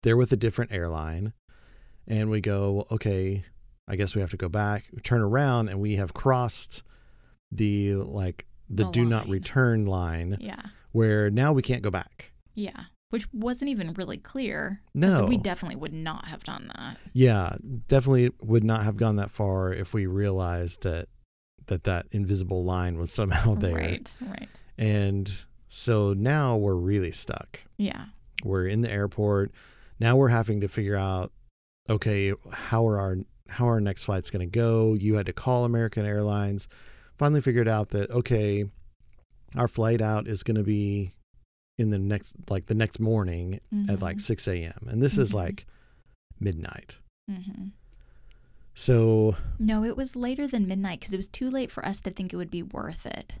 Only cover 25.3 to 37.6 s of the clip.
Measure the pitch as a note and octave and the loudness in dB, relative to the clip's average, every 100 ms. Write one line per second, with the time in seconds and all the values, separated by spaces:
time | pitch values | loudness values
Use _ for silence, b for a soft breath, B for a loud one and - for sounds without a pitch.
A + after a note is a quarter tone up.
25.3 | F#2+ - - - - - A2 G2+ G2 A2+ | -6 -12 -20 -18 -8 0 2 4 2 2
26.3 | D3+ C3+ A#2 G2+ F#2 F2+ G2+ F2+ - - | 2 2 2 2 2 2 0 0 -4 -6
27.3 | - - - - _ G2+ - G#3 - - | -8 -8 -18 -20 _ -4 -4 -12 -20 -20
28.3 | - - F#2+ F#2 G#2+ A#2 G2+ G2+ G#2 G#2 | -14 -4 -2 0 0 -2 -2 -4 -2 0
29.3 | G2+ G2+ B B B B B A#2 B2 C3+ | 0 -2 B B B B B 2 6 6
30.3 | A#2+ A2 G#2 G2+ - G2+ G2+ F#2+ F#2 F#2+ | 4 0 -2 -2 -2 -2 0 0 -2 -4
31.3 | - - _ _ _ - G#2+ - G2+ G2 | -10 -20 _ _ _ -2 0 2 0 0
32.3 | G2 - - - A2+ A2+ G#2 F#2+ F#2 - | -2 -8 -12 -2 2 2 2 0 -4 -6
33.3 | - - - A#2+ A2+ G2+ F#2+ - G2 F2+ | -14 -16 -2 2 2 0 -2 -4 -4 -2
34.3 | G2+ F2+ A2 A#2 A2+ A2 G#2+ G2+ G#2+ F#2+ | -4 -2 0 2 4 4 2 2 2 0
35.3 | F2 - B2 A#2+ A#2 A2+ A2+ G#2 G#2 G#2 | -4 0 2 2 0 0 -2 -2 0 0
36.3 | G2+ G2+ G2+ - B B B B - D3 | 0 -2 -4 -8 B B B B -2 2
37.3 | D3+ C3+ A#2+ | 4 4 2